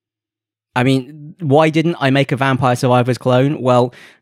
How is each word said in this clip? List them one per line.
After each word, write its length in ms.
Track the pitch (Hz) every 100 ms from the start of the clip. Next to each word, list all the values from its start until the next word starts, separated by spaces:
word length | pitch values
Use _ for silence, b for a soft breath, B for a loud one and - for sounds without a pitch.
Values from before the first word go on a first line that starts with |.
| _ _ _ _ _ _ _ 123
I 80 |
mean, 520 | 127 135 123 151 147 -
why 300 | 156 143 160
didn't 280 | 156 160 170
I 100 | 135
make 220 | 139 135
a 40 | 127
Vampire 400 | 135 131 131 120
Survivors 440 | 131 123 123 120
clone? 420 | 127 123 139 156
Well, 320 | 123 123 123 B B B